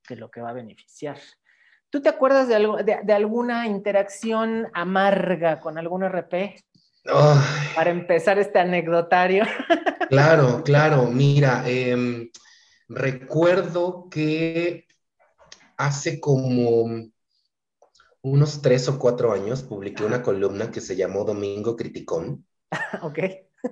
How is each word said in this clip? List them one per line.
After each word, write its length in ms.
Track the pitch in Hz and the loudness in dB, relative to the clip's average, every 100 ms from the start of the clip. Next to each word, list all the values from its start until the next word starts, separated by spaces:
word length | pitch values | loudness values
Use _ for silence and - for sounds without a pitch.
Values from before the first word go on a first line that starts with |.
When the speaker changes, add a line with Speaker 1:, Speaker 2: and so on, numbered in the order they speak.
Speaker 1:
que 140 | - 117 | -18 -16
lo 120 | 113 | -16
que 120 | - | -14
va 100 | 117 | -12
a 20 | |
beneficiar. 640 | 123 110 98 _ - 147 139 - _ _ _ _ _ _ | -12 -14 -20 _ -16 -14 -14 -20 _ _ _ _ _ _
¿Tú 120 | 294 | 0
te 60 | 302 | 0
acuerdas 400 | 294 262 269 254 | 2 2 2 2
de 80 | 220 | 2
algo, 220 | 214 208 | 2 0
de, 200 | 208 190 | -2 -2
de 80 | 202 | 0
alguna 560 | 208 214 233 240 233 233 | 0 2 -2 -4 -4 -4
interacción 1000 | 202 208 196 196 - 226 220 226 226 226 | -4 -2 -2 -2 -6 -6 -2 -2 -4 -6
amarga 840 | 170 175 190 196 190 180 175 165 156 | -6 -2 2 2 2 0 0 0 -2
con 180 | 160 156 | -6 -8
algún 240 | 165 185 | -8 -4
R 220 | 190 185 | -4 -4
P? 320 | - 175 196 - _ _ _ _ - | -6 -6 -6 -10 _ _ _ _ 0
Speaker 2:
Ay. 320 | 139 151 143 135 - - - | 4 6 6 4 -2 -4 0
Speaker 1:
Para 140 | 170 | 0
empezar 460 | 175 175 170 185 196 | 0 0 2 2 2
este 220 | 202 202 | 2 2
anecdotario. 880 | 180 180 160 170 170 180 185 190 | 2 0 2 0 2 2 4 2
<laughs> 640 | 220 - - 330 330 - 359 | 0 -2 0 0 0 -4 2
Speaker 2:
Claro, 560 | 135 151 160 127 120 | 4 6 6 6 2
claro. 400 | 143 143 156 143 | 2 4 4 4
Mira, 580 | 120 123 143 143 139 123 123 | 2 4 4 4 4 2 -2
em, 600 | 127 123 123 123 120 117 - _ _ _ _ - | -2 -2 -2 -2 -4 -10 -18 _ _ _ _ -16
recuerdo 1200 | 113 135 131 - 151 170 185 165 175 175 180 - | -6 -4 -4 -6 2 4 4 0 -2 -4 -6 -10
que 760 | 156 151 156 165 165 170 170 _ _ _ _ _ _ _ - _ - | -4 -2 -2 -2 -2 -4 -6 _ _ _ _ _ _ _ -20 _ -4
hace 420 | 139 139 170 147 | -2 -2 -4 -6
como 680 | 147 131 131 123 120 117 117 117 113 _ _ _ _ _ _ _ _ _ _ _ | 0 0 2 0 2 2 0 -4 -12 _ _ _ _ _ _ _ _ _ _ _
unos 400 | 135 139 151 - | 0 4 4 2
tres 260 | 135 127 143 | 2 2 2
o 100 | - | 0
cuatro 340 | 120 120 120 | 0 2 0
años 300 | 98 101 135 | 0 -4 -6
publiqué 420 | - 101 98 - | -8 -10 -10 -6
una 120 | 107 123 | -4 -2
Speaker 1:
Ajá. 80 | |
Speaker 2:
columna 460 | 113 98 98 101 113 | -2 0 -2 -2 -8
que 100 | 110 | -8
se 160 | - 92 | -10 -4
llamó 280 | 90 98 | -4 -2
Domingo 520 | 104 101 101 101 110 117 | -4 -4 -6 -6 -6 -6
Criticón. 720 | - - - 85 82 - _ _ - | -8 -12 -8 -6 -6 -12 _ _ -12
Speaker 1:
<laughs> 320 | - - 196 | -10 -8 -10
Ok. 160 | 165 151 185 190 _ _ - | -10 -6 -6 -6 _ _ -10